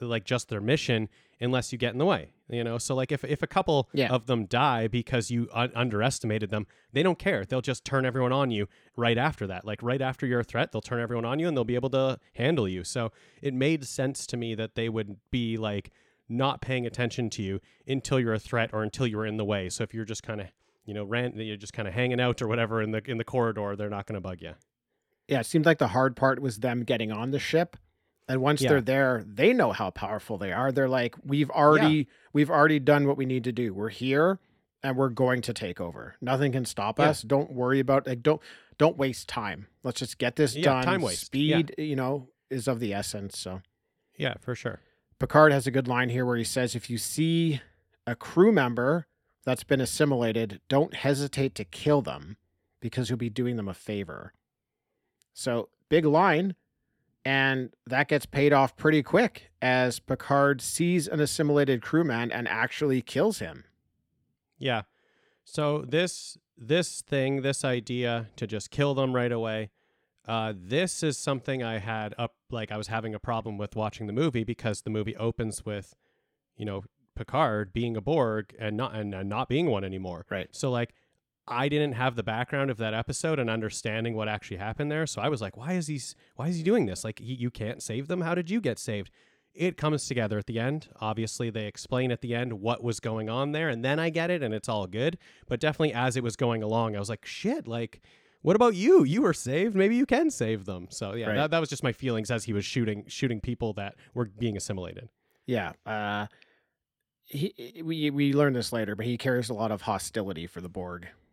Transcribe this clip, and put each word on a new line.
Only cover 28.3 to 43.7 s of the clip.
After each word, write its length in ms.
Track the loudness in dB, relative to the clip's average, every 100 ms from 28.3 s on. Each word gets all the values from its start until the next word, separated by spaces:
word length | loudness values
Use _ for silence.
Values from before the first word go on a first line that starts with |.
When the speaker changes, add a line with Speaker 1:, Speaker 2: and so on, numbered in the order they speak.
| 0
Speaker 2:
once 200 | 2 2
Speaker 1:
Yeah. 80 | 4
Speaker 2:
they're 120 | 4
there, 420 | 4 4 4 2 -2
they 280 | 2 4
know 180 | 6 4
how 180 | 2 -2
powerful 480 | -4 -6 -6 -6 -6
they 140 | -2
are. 200 | 0 0
They're 160 | 2 2
like, 260 | 2 0 -4
"We've 260 | -2 0 2
Speaker 1:
Yeah. 60 | 8
Speaker 2:
already, 480 | 10 10 8 4 2 _ _
we've 200 | 2 4
already 280 | 6 6 6
done 280 | 6 6 6
what 100 | 2
we 80 | 0
need 180 | -2 -2
to 60 |
do. 220 | -2 -2
We're 160 | -2 -6
here 500 | -4 0 4 4 2 _ _ _ _
and 120 | -2 2
we're 120 | 2
going 320 | 2 2 2
to 120 | -2
take 280 | -4 -6 -6
over. 340 | -8 -10 -14 -8
Nothing 300 | 0 2 2
can 140 | 0 -2
stop 340 | -4 -2 2
Speaker 1:
Yeah. 100 | 2
Speaker 2:
us. 140 | 2
Don't 280 | 2 0 0
worry 280 | -2 2 2
about, 260 | 4 2 2
like, 160 | 0
don't, 180 | 2 2 -2 -20 _ 4
don't 200 | 4 4
waste 300 | -2 -2 -8
time. 400 | -6 -6 -6 -12 _
Let's 160 | -8 -6
just 200 | -6 -4
get 160 | -2 2
this 200 | 0 2
Speaker 1:
Yeah, 80 | 2
Speaker 2:
done." 180 | 4
Speaker 1:
time 180 | 2 2
waste. 320 | 0 -2 -4
Yeah. 240 | 0 2 2
Speaker 2:
Speed, 180 | 0 -4
you 160 | -4 -2
know, 340 | 0 -2 -6 _ -8
is 160 | -4 -2
of 120 | 0
the 140 | 0
essence. 440 | -2 -4 -6 -8 -10
So 240 | -10 -10 -14